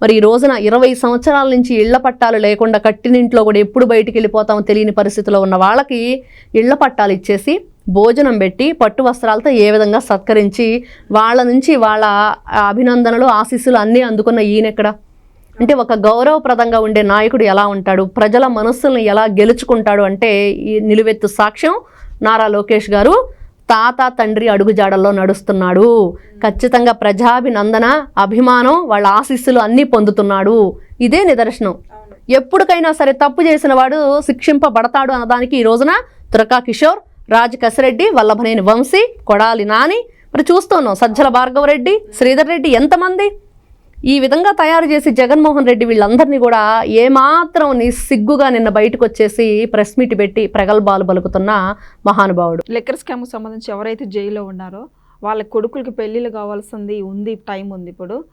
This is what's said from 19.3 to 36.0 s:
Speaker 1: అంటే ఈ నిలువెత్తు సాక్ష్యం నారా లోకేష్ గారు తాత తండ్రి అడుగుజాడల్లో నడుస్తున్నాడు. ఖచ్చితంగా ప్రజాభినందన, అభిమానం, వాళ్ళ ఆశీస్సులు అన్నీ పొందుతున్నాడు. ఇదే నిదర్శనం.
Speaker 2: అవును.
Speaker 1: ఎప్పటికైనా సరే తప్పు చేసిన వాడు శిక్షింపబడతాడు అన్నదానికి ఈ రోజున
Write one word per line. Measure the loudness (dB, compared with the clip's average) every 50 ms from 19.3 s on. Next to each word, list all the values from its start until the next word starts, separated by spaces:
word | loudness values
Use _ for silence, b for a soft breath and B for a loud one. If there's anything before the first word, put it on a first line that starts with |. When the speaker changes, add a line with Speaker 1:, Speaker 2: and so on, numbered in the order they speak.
| 2 2 2 2 2 0 -2 -2 -2 0 0 0 0 0 0
Speaker 1:
అంటే | -2 -2 -2 -2 0 0 0 0 -2
ఈ | -4 -4 -6 -4 -4 -2
నిలువెత్తు | 0 2 2 2 2 0 -2 -2 -4 -4
సాక్ష్యం | -2 -2 -2 -2 -2 -2 -2 -2 -2 -4 b b b b b b b -4
నారా | -2 0 0 2 0 0
లోకేష్ | 0 -2 0 0 0 -2 0 0
గారు | 0 2 2 2 2 2 0 b b b b b b _ _ -2
తాత | 0 2 2 0 0 0 -2 -2 -2 -2
తండ్రి | -4 -2 -2 -2 0 0
అడుగుజాడల్లో | 0 2 2 2 2 2 0 0 0 0 0 0
నడుస్తున్నాడు. | 0 0 0 -2 -2 -4 -4 -4 -2 -2 0 0 2 2 4 4 4 2 2 0 -2 B B B B -6 -4 -4
ఖచ్చితంగా | -2 -2 -2 0 0 2 2 0
ప్రజాభినందన, | 0 0 -2 -2 0 0 0 0 0 0 0 -2 -2 -2 -2 0 0 0 0 0 0 0 -2 -4 -2 -2
అభిమానం, | -2 0 0 2 2 4 2 2 2 2 2 0 0 0
వాళ్ళ | 0 0 2 2
ఆశీస్సులు | 2 2 0 -2 -4 -4 0 0 2 2
అన్నీ | 2 2 2 2 2
పొందుతున్నాడు. | 2 2 2 2 2 0 0 -2 -2 -2 0 0 2 2 2 2 0 -2 b b b b -4
ఇదే | -2 0 0 2 2
నిదర్శనం. | 2 2 2 0 -2 -4 -4 -6 -6
Speaker 2:
అవును. | -6 -8 -14 -20 -20 -20 -20 -20 -20 -18 _ 0
Speaker 1:
ఎప్పటికైనా | 0 0 0 0 0 0 2 2 0 0 0 -2
సరే | -2 0 0 0
తప్పు | 0 2 0 0 0 0
చేసిన | 2 2 2 2 2 2 2
వాడు | 2 2 2 0 0 0 0 0 0
శిక్షింపబడతాడు | -2 -4 -6 -2 0 0 0 2 2 0 0 0 -2 -2 -2 -2 -2 -2 -4
అన్నదానికి | -4 -2 -2 -2 -2 -2 -2 -2 0
ఈ | 2
రోజున | 2 2 2 2 0 0 -2